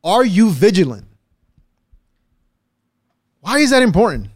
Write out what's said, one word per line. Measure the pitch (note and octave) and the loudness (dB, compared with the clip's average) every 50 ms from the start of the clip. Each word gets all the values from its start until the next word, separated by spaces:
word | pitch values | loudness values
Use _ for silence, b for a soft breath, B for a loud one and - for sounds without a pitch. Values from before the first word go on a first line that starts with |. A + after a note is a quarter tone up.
| _ | _
Are | E3 F#3+ A#3+ B3+ | -2 0 0 0
you | A#3+ F#3 F#3+ A3+ A3 | 0 2 2 2 2
vigilant? | E3+ B2+ E3 G#3+ G3+ F3+ F3 C3+ A#2 G2+ - - _ _ _ _ _ _ _ _ _ _ _ _ _ _ _ _ _ _ _ _ _ _ _ _ _ _ _ _ _ _ _ _ _ _ _ _ _ _ _ _ _ _ _ _ _ _ | 2 2 0 2 2 2 -2 -2 -4 -14 -18 -20 _ _ _ _ _ _ _ _ _ _ _ _ _ _ _ _ _ _ _ _ _ _ _ _ _ _ _ _ _ _ _ _ _ _ _ _ _ _ _ _ _ _ _ _ _ _
Why | _ G3 A#3+ | _ -6 -2
is | C#4+ D4+ C4 | -2 0 2
that | C4+ C4 | 2 2
important? | B3+ A#3 D3+ F3+ A3+ G#3+ D3 A#2 G2+ - - | 2 2 2 0 0 0 -2 -6 -12 -14 -20